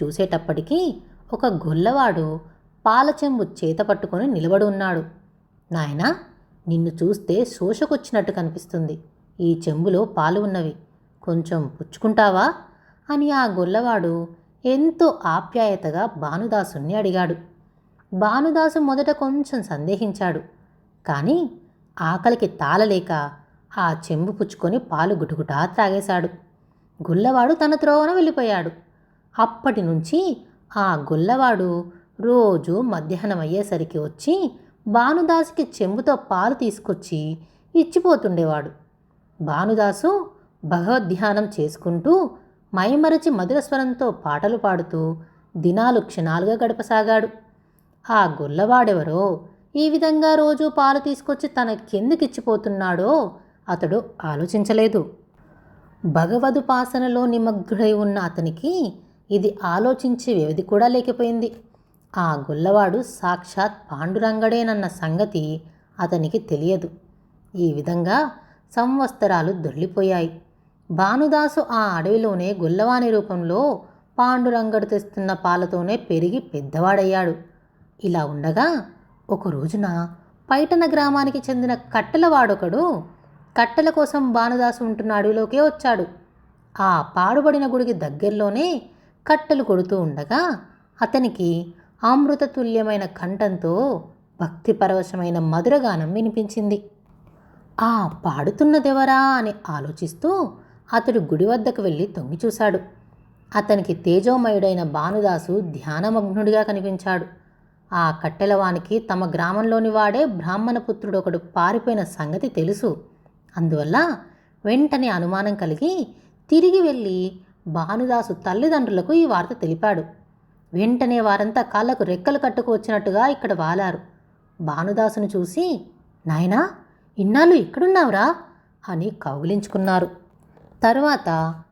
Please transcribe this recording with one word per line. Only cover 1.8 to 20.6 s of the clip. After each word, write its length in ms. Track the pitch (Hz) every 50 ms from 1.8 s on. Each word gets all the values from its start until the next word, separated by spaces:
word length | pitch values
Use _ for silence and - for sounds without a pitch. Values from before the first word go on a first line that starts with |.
| 185 226 262 277 254 220 165 165 160 156 156 165 - - - _ _ _ _ _ -
పాలచెంబు 560 | 220 226 254 277 302 294 - 294 285 262 226
చేత 360 | 185 170 - - 175 160 160 160
పట్టుకొని 480 | 208 208 196 196 196 180 190 180 247
నిలబడి 380 | 285 226 160 160 165 190 202 208
ఉన్నాడు. 400 | 208 196 196 190 185 175 160 160 - - - _ _ _ _ _ _ _ _ _ -
"నాయనా, 440 | 165 165 151 147 143 151 190 277 349 - - - - _ _ _ _ _ - 170
నిన్ను 220 | 165 165 170 165
చూస్తే 540 | 160 - 165 190 202 196 175 - 175 220 247
శోషకొచ్చినట్టు 880 | - - - 180 196 220 - 311 - 294 - - - 233 208 196 -
కనిపిస్తుంది. 720 | 190 185 165 165 160 175 - - - 165 160 151 156 - - - _ _ _ _ _ -
ఈ 220 | 175 170 165 165 - 165
చెంబులో 360 | 151 156 170 196 180 165 147
పాలు 360 | - - - 151 165 185 208
ఉన్నవి, 360 | 208 202 190 180 160 156 147 - - _ _ _ _ _ _ _
కొంచెం 480 | - 180 165 170 160 165 175 160 147 - - -
పుచ్చుకుంటావా?" 720 | - - - - - 220 214 233 208 202 185 185 226 302 - - - - _ _ _ _ _ _ _ -
అని 200 | 294 285 285 294
ఆ 140 | 277 269 247
గొల్లవాడు 840 | 220 180 185 180 175 196 226 247 240 226 196 170 170 165 170 170 170 - - _ _ _ _ -
ఎంతో 540 | 254 262 277 311 330 330 330 339 302 - - -
ఆప్యాయతగా 800 | 170 160 185 - - - 233 220 208 196 185 180 160 151 180 220
భానుదాసుని 880 | 220 220 151 156 143 156 180 226 220 214 208 180 - - 143 139 156 202
అడిగాడు. 400 | 214 202 190 180 185 180 165 170 165 - - _ _ _ _ _ _ _ _ _ _ _ - 190
భానుదాసు 640 | 180 208 208 226 269 302 330 302 320 320 311 - 330
మొదట 320 | 294 277 269 277 285 302
కొంచెం 520 | 294 294 277 269 277 294 277 - 277 233
సందేహించాడు, 800 | 202 - 165 143 151 175 202 190 226 202 196 - 196 175 151 156 - - _ _